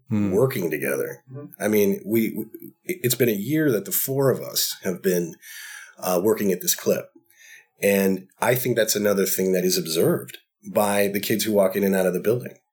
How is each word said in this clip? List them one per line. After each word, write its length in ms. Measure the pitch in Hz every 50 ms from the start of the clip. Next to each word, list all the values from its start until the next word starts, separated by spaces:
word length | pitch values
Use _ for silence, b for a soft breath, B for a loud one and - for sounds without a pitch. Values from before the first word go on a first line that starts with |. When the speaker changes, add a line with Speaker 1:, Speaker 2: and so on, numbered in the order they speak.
| _ -
Speaker 1:
Hmm. 220 | 110 107 104 98
Speaker 2:
working 380 | 92 107 135 131 - 107 87 78
together. 540 | 76 71 69 69 67 64 58 - - - _ -
Speaker 3:
Mm-hmm. 140 | - - - - - -
Speaker 2:
I 80 | 95 107
mean, 320 | 107 104 101 98 98 - -
we, 300 | 98 113 113 110 - -
we, 100 | - - - - - - - - _ _
it's 320 | - - - - 123 -
been 140 | - 123 117
a 20 |
year 400 | 104 98 101 131 156 156 156 143
that 140 | 110 98 98
the 60 | 95
four 380 | - - - 135 135 139 135 131
of 100 | 101 80
us 340 | 71 - - - - - - - -
have 180 | 98 87 -
been, 340 | - 95 90 87 85 80 - - B B B B B B B B B B B
uh, 220 | B - 90 92 90
working 300 | 95 110 104 - 107 95
at 100 | 90 -
this 140 | - 87 -
clip. 340 | - - 110 92 - - - _ _ _ B B B B B B B B B B -
And 460 | 95 101 101 98 98 95 95 92 - - _ -
I 140 | - 117 127
think 200 | 127 - 127 113
that's 200 | 110 107 - -
another 280 | 104 101 104 98 98 95
thing 280 | 95 - 95 95 95 95
that 120 | 90 90
is 120 | 92 90
observed 600 | 95 80 80 80 85 107 160 170 - - - - - _ _ _ _ - 98
by 360 | 92 110 104 101 101 101 101
the 140 | 98 101 101
kids 240 | - - 113 101 -
who 80 | 110 104
walk 220 | 101 95 95 -
in 80 | 101 98
and 120 | 98 98
out 100 | 95 92
of 80 | 92 90
the 60 | 87
building. 360 | - 104 120 123 - - - - _ _